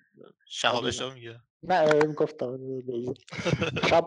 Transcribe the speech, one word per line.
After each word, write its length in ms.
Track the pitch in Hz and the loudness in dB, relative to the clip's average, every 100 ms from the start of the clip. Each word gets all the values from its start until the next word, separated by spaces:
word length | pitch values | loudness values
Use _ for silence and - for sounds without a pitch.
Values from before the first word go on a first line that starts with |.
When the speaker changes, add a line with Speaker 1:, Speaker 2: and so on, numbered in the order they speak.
| _ _ - _ _ | _ _ -20 _ _
Speaker 1:
شهاب 280 | - 123 120 | -2 0 0
Speaker 2:
آره. 120 | 123 | 0
Speaker 1:
اشتباه 260 | 107 131 | -4 -6
میگه. 260 | 131 117 113 _ _ | -10 -16 -18 _ _
Speaker 2:
نه، 180 | 170 185 156 | 0 4 6
این 180 | 151 156 | 6 4
گفتم. 460 | 147 147 - 127 131 131 131 127 120 123 - _ | 0 -4 -2 -8 -6 -8 -8 -6 -6 -6 -8 _
Speaker 1:
<laughs> 600 | - 175 - 165 - - | -8 -2 0 0 -2 2
Speaker 2:
شب 160 | 165 | 4